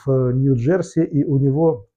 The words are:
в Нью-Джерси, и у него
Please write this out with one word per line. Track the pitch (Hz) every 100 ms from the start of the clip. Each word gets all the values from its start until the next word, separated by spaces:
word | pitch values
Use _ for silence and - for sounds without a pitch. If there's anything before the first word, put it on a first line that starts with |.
| 139
в | 131 127
Нью-Джерси, | 127 139 127 123 185 170 165
и | 170 147 143
у | 135
него | 139 139 165 120 -